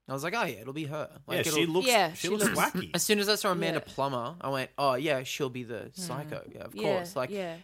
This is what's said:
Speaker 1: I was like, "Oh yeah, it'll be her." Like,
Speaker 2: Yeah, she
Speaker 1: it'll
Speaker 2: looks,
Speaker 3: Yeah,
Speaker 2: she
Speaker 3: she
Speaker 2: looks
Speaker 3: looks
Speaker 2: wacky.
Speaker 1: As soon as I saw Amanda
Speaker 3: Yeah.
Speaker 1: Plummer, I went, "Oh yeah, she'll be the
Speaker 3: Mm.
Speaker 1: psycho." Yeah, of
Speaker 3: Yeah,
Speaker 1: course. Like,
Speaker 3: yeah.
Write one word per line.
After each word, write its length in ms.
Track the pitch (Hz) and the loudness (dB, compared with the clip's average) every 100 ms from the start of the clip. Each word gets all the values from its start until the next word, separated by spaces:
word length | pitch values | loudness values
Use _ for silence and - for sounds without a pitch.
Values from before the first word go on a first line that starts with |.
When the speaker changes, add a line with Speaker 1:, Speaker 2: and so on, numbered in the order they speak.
| - | -8
Speaker 1:
I 40 | |
was 100 | 135 | -6
like, 100 | 160 226 | -2 0
"Oh 80 | 185 | -2
yeah, 160 | 98 | -4
it'll 100 | 113 | -8
be 120 | 139 151 | -6 -6
her." 340 | 156 - - - | -6 -8 -12 -4
Like, 180 | 175 165 | 0 2
Speaker 2:
Yeah, 60 | |
she 100 | 151 | 4
Speaker 1:
it'll 100 | 165 | 4
Speaker 2:
looks, 140 | 170 262 | 4 6
Speaker 3:
Yeah, 260 | 226 170 | 6 4
Speaker 2:
she 140 | 175 170 | 0 -2
Speaker 3:
she 20 | |
Speaker 2:
looks 160 | 208 214 | 2 4
Speaker 3:
looks 120 | 156 | 4
Speaker 2:
wacky. 340 | 196 - 90 | 4 2 -2
Speaker 1:
As 100 | 175 | 0
soon 160 | - 208 | 4 4
as 80 | 202 | 4
I 80 | 208 | 2
saw 160 | 208 | 2
Amanda 320 | 175 165 156 - | 2 2 0 -4
Speaker 3:
Yeah. 80 | |
Speaker 1:
Plummer, 420 | - 139 127 120 175 | -2 0 0 -4 -4
I 80 | 135 | -2
went, 220 | 135 127 - | -2 -2 2
"Oh 160 | 143 | 2
yeah, 300 | 127 151 131 | 4 2 0
she'll 260 | 131 - 139 | -2 -2 -2
be 140 | 123 | -2
the 280 | 113 110 - | -6 -8 -8
Speaker 3:
Mm. 60 | 156 | -8
Speaker 1:
psycho." 480 | 175 127 151 - - | -6 -6 -6 -8 -10
Yeah, 100 | - | -12
of 120 | - 202 | -10 -2
Speaker 3:
Yeah, 80 | |
Speaker 1:
course. 320 | 214 185 175 180 | 0 0 0 -4
Like, 120 | 127 | -4
Speaker 3:
yeah. 280 | 202 175 165 | -4 -6 -8